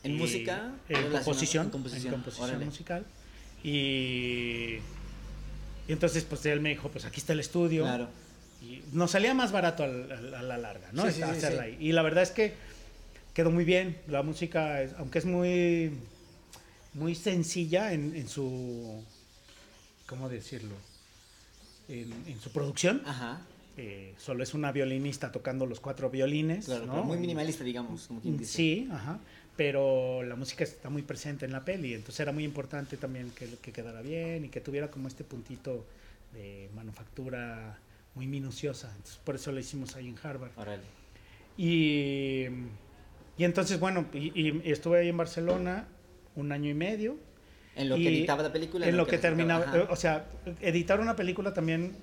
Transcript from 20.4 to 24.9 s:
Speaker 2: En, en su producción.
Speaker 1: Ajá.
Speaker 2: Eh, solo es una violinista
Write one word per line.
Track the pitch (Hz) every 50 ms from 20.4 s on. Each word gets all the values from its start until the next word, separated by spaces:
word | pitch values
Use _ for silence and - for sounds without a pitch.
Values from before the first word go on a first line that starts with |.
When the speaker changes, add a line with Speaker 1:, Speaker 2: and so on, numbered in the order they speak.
| - - 135 120 110 104 101 98 - - - - - - - - - - - - - - - - - - - - -
Speaker 2:
En, | - 135 120 117 117 117 117 151
en | 165 127 110
su | - 120
producción. | - 151 143 139 139 - - 175 226 285 -
Speaker 1:
Ajá. | 147 139 123 123 117 131 175 175 - - - - - -
Speaker 2:
Eh, | - 123 104 98 98 98 95 98
solo | - - - 127 123 131
es | - -
una | 151 151 139 123
violinista | 139 135 131